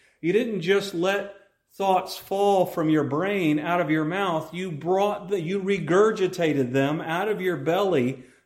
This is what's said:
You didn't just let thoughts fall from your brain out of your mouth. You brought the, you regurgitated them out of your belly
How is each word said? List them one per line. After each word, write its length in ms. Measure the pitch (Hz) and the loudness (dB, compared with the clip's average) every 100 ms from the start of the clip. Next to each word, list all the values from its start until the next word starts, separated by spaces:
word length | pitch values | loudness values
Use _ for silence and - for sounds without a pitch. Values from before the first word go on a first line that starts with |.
| _ _ | _ _
You 100 | 160 | 0
didn't 300 | 196 247 202 | 0 0 -4
just 320 | 160 196 196 | 0 0 0
let 400 | 170 180 202 202 - _ _ _ | -2 0 -2 -4 -14 _ _ _
thoughts 440 | - 196 185 185 - | -4 2 2 0 -10
fall 500 | - 196 202 196 180 | -6 0 4 4 2
from 220 | - 156 | 0 2
your 140 | 156 | 2
brain 540 | 139 151 190 202 165 151 | 2 0 0 0 0 0
out 240 | 170 175 | 0 0
of 80 | 156 | 0
your 160 | 156 156 | 0 0
mouth. 480 | 185 196 160 - | -2 -2 -2 -4
You 180 | 175 185 | -8 -8
brought 580 | 147 160 190 208 202 185 | -6 -2 0 0 -2 -4
the, 120 | 196 | -4
you 180 | 160 202 | -2 -4
regurgitated 1120 | 190 196 151 180 214 214 180 180 165 139 123 | -2 -2 2 4 4 4 -2 0 0 2 2
them 300 | 131 139 160 | 2 2 0
out 260 | 165 170 208 | -2 -4 -2
of 140 | 190 | -2
your 160 | 185 165 | -2 -2
belly 640 | 139 175 202 160 123 135 - _ | 0 0 2 2 0 -2 -12 _